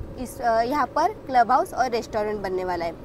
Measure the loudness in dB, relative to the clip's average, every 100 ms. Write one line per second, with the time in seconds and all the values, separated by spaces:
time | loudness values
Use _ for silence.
0 | -12 -10 -10 -2 2 2 2 2 0 2
1 | 0 0 0 4 6 4 2 0 0 -2
2 | -2 -2 -2 -2 -4 -2 -2 -2 -4 -6